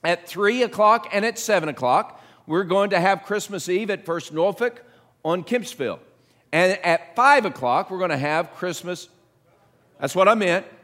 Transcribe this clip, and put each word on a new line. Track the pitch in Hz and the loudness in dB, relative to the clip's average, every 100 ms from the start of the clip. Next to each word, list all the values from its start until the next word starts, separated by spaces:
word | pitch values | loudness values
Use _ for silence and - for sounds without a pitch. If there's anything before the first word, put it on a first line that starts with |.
At | 170 170 - | 0 -2 -4
three | 170 202 247 | -2 0 2
o'clock | 233 - 208 226 226 | -2 2 4 4 0
and | 202 | -4
at | 220 226 | -2 -4
seven | - 202 156 | 0 0 0
o'clock, | 127 127 143 214 - - _ | -2 2 2 0 -12 -20 _
we're | - 160 | -4 -2
going | 190 190 202 | 0 0 2
to | 190 | 2
have | 180 196 | 2 0
Christmas | - 202 - 196 156 | -2 -6 -4 -10 -4
Eve | 180 214 | -4 -2
at | 190 | -6
First | - 165 - | -4 -8 -6
Norfolk | 151 185 196 240 240 - _ _ _ | 0 0 0 -4 -4 -20 _ _ _
on | 156 180 | -4 -2
Kempsville. | 165 247 202 - 127 85 - _ _ _ _ | -2 -4 -4 -6 -6 -6 -12 _ _ _ _
And | 160 185 190 | 2 2 2
at | 175 170 - | 0 0 -2
five | - 262 285 | 2 6 6
o'clock, | 214 - 123 131 196 | 2 -4 0 0 -2
we're | 185 | -4
gonna | 180 143 | -2 -2
have | 147 156 170 | 0 -2 -2
Christmas. | - 180 170 175 180 - _ _ _ _ _ _ _ _ _ | -6 -8 -6 -8 -10 -12 _ _ _ _ _ _ _ _ _
That's | 139 180 | -4 2
what | 190 | 4
I | |
meant. | 220 190 175 - - | 4 2 0 -4 -20